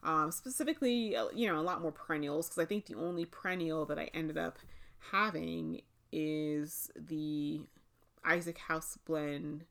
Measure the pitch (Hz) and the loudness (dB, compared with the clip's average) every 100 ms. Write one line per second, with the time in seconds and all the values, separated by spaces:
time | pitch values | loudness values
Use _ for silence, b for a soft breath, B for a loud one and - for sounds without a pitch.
0 | - 160 156 - 262 - 302 311 254 240 | 4 4 4 0 -4 0 0 4 4 4
1 | 220 117 110 202 226 160 170 180 - - | 4 2 0 2 4 4 2 2 -2 -4
2 | - 156 143 151 165 - - 208 - - | -2 0 2 0 0 2 2 2 -2 -4
3 | 170 175 170 - 190 185 165 160 147 151 | -2 0 -4 -4 -2 0 2 0 0 -2
4 | 156 - 156 156 165 - - B B B | -2 -2 -2 0 -2 -4 -16 B B B
5 | - 196 214 165 165 170 160 160 - _ | -2 2 2 0 -2 -2 -4 -4 -8 _
6 | _ 156 156 156 151 151 151 - - - | _ -2 0 0 0 0 -2 -4 -8 -10
7 | 156 156 151 151 147 156 - - _ _ | -6 -4 0 0 0 -2 -8 -18 _ _
8 | - _ 165 170 170 170 - 160 - - | -20 _ 2 4 2 -6 -2 -2 -2 -10
9 | - 156 147 143 151 151 165 | -2 0 0 -2 -4 -8 -12